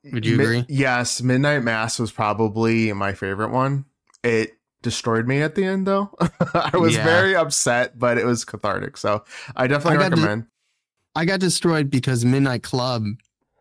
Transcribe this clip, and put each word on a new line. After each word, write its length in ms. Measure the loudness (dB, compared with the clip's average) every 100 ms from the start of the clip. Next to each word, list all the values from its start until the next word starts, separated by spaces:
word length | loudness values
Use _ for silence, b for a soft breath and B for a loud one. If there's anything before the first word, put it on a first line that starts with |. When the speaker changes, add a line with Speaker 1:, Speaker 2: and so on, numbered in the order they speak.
| -8
Speaker 1:
Would 120 | -4 0
you 120 | 2
Speaker 2:
Mi-, 60 |
Speaker 1:
agree? 220 | 2 0 -2
Speaker 2:
yes, 520 | 0 0 0 -2 -2
Midnight 420 | 0 2 2 0
Mass 360 | 0 -2 -2 -4
was 120 | -6
probably 800 | -2 -2 0 0 2 2 2 0
my 200 | 0 -4
favorite 380 | -4 -6 -4 -2
one. 340 | 0 0 -2 -6 _ _ _
It 300 | 0 0 -2 _ _ _
destroyed 460 | -6 -4 -2 0 0
me 140 | 0
at 140 | 0 0
the 100 | -2
end, 200 | 0 0
though. 280 | -2 -2 -2
<laughs> 380 | -4 -2 -2
I 180 | 0 0 2
was 180 | 2 2
Speaker 1:
Yeah. 80 |
Speaker 2:
very 320 | 2 4 4 2
upset, 640 | 0 0 0 0 -2 -2
but 200 | 0 2
it 80 | 0
was 200 | -2 -4
cathartic. 520 | -6 -4 -4 -6 -4
So 260 | -2 -2 -4 B B -2
I 120 | 0
definitely 300 | 2 2 2
Speaker 1:
I 120 | 4
got 60 | 4
de-, 60 |
Speaker 2:
recommend. 240 | 2 -2 -8 _ _ _ _ _ _ -2
Speaker 1:
I 100 | -2
got 140 | 0
destroyed 500 | 0 2 2 2 2
because 340 | 0 0 2 2
Midnight 380 | 4 2 0
Club 420 | -4 -4 -2 -2 -4 -6 _ _ _ _